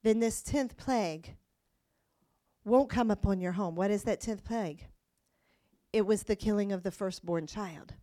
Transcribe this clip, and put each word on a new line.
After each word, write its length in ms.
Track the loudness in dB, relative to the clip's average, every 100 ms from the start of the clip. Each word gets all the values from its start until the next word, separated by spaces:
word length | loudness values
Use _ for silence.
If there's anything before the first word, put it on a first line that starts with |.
then 180 | 4 4
this 200 | 2 0
tenth 360 | -2 -2 -2 -4
plague 580 | 0 0 0 -4 -12 -20 _ _ _ _ _ _ _ _ _ _ _ _
won't 240 | 2 4 4
come 220 | 2 2
upon 300 | 2 2 2
your 120 | -2
home." 220 | -2 -4
What 160 | 0 0
is 140 | 0
that 160 | 0 -4
tenth 240 | -4 -8
plague? 420 | -6 -4 -4 -8 -18 _ _ _ _ _ _ _ _ _ _
It 140 | 0 2
was 180 | 2
the 120 | 2 -2
killing 340 | 2 2 2
of 140 | -2
the 80 | -4
firstborn 540 | -4 -6 -4 -2 -2 -2
child. 480 | -8 -8 -10 -16 -18